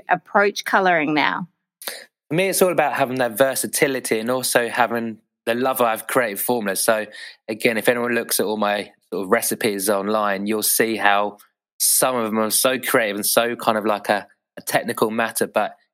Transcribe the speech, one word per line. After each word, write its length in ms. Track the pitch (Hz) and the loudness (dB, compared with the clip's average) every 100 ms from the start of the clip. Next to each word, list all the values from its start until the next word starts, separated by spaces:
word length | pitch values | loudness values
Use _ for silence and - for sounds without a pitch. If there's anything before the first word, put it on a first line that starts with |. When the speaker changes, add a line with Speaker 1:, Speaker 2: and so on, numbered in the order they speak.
| - | 0
Speaker 1:
approach 560 | 180 - 208 202 - - | -2 0 2 2 0 -2
colouring 480 | 214 185 165 147 | 2 2 2 0
now? 340 | 151 - - 175 _ _ - - - - _ - | 2 0 -2 -8 _ _ -16 -14 -14 -18 _ -6
Speaker 2:
For 60 | |
me, 140 | 160 190 | -2 0
it's 120 | - | 2
all 100 | 185 | 2
about 220 | 160 147 | 4 2
having 240 | 127 131 127 | 2 0 0
that 220 | 120 107 | 0 2
versatility 800 | 135 123 107 - 147 127 - 110 | 2 0 -4 0 0 0 -2 -2
and 120 | 117 | 0
also 380 | 127 123 127 117 | -2 2 0 2
having 500 | 123 113 117 113 107 _ _ 117 | 2 2 0 -4 -8 _ _ -4
the 80 | |
love 260 | 120 131 127 | 0 0 2
I've 260 | 117 113 - | 2 0 -2
created 340 | 131 117 98 | 0 0 -2
formulas. 400 | - 123 101 92 | -2 -2 0 -2
So, 260 | - 110 104 - - - - | 0 0 -2 -10 -18 -16 -10
again, 300 | 107 123 110 | -2 0 0
if 100 | 127 | 0
anyone 260 | 120 120 | 0 0
looks 240 | 117 - - | -2 -2 -2
at 60 | 101 | -2
all 120 | 107 | 0
my 340 | 104 104 98 _ - | 0 0 -4 _ -10
sort 140 | 90 | -6
of 60 | 92 | 0
recipes 580 | 117 - 107 113 101 95 | 0 0 -2 -2 -2 0
online, 580 | 101 98 107 104 98 101 | 0 0 0 0 -2 -2
you'll 160 | 107 | -2
see 340 | 107 - 113 107 | 0 2 0 2
how 420 | 101 101 104 - - _ _ - | 2 2 0 -6 -20 _ _ -4
some 340 | - - 135 | 0 2 2
of 120 | 127 110 | 0 0
them 120 | 110 | 0
are 120 | 110 | 0
so 280 | - 131 131 | 2 0 0
creative 380 | - 135 107 101 | 0 0 0 -2
and 100 | 101 | 0
so 300 | 120 117 120 | 0 0 -2
kind 220 | 120 110 | 0 0
of 80 | 107 | 0
like 240 | 101 - | -2 0
a, 160 | 101 - _ _ - | -2 -2 _ _ -16
a 40 | |
technical 480 | - 143 113 120 113 | -4 -4 -2 -2 -2
matter, 360 | 113 113 - 101 | 0 -2 -2 -2
but 300 | 110 101 - _ | -2 -4 -6 _